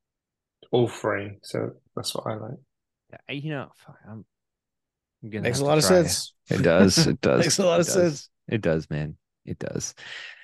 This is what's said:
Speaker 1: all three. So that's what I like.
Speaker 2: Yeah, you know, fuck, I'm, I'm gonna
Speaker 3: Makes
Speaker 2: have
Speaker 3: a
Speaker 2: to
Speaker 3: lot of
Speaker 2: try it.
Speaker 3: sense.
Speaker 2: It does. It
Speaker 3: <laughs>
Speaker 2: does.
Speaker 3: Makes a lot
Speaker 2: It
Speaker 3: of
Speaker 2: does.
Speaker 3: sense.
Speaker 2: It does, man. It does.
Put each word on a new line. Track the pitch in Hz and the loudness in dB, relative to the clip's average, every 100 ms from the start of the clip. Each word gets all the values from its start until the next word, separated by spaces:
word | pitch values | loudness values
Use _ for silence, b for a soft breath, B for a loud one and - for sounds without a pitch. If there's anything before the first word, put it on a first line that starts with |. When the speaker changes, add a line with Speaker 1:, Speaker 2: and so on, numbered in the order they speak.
| _ _ _ _ _ _ - | _ _ _ _ _ _ -2
Speaker 1:
all | 123 113 | 0 0
three. | - 110 101 101 101 | -2 -4 -4 -6 -14
So | - 113 113 - _ | -10 -6 -6 -10 _
that's | - - | -10 -8
what | - 113 | -8 -8
I | |
like. | 107 113 - _ _ _ _ _ | -8 -10 -14 _ _ _ _ _
Speaker 2:
Yeah, | - - | -20 -12
you | 139 151 | -10 -8
know, | 143 107 | -8 -12
fuck, | _ - - - | _ -20 -20 -18
I'm, | 110 - _ _ _ _ _ _ _ _ _ | -18 -20 _ _ _ _ _ _ _ _ _
I'm | 110 | -10
gonna | 104 | -4
Speaker 3:
Makes | 120 127 | -2 0
Speaker 2:
have | |
Speaker 3:
a | |
Speaker 2:
to | 143 | 2
Speaker 3:
lot | 156 | 4
of | |
Speaker 2:
try | 151 180 | 6 4
it. | |
Speaker 3:
sense. | 160 - - _ - | 4 -2 -8 _ -4
Speaker 2:
It | - | 0
does. | 85 85 98 - - | 4 6 6 6 2
It | - | 2
Speaker 3:
<laughs> | |
Speaker 2:
does. | - 64 | 2 2
Speaker 3:
Makes | - - | 2 2
a | |
lot | 185 165 | 2 2
Speaker 2:
It | |
Speaker 3:
of | 170 | 2
Speaker 2:
does. | |
Speaker 3:
sense. | 196 175 143 - _ - | 2 2 0 -12 _ -6
Speaker 2:
It | 113 | -2
does, | 87 80 76 | 0 -2 -2
man. | 76 76 78 _ _ | -6 -6 -10 _ _
It | - 87 | -14 -10
does. | - - - - B B B B | -8 -8 -8 -12 B B B B